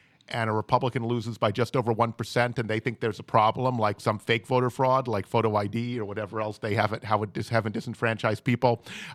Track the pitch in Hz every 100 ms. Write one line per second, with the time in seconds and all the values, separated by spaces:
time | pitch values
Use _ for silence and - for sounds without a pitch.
0 | _ _ - 120 110 107 - 127 123 127
1 | 113 120 117 110 110 101 113 135 117 110
2 | 117 - 110 123 123 120 110 113 127 110
3 | 117 101 - 117 107 120 127 123 107 101
4 | 120 107 - 117 - 127 127 - 131 131
5 | 127 101 - 117 110 104 101 117 120 120
6 | 101 101 101 110 107 104 110 107 107 107
7 | 101 107 107 - 110 113 107 110 120 110
8 | 117 110 117 101 - 120 123 117 - -
9 | -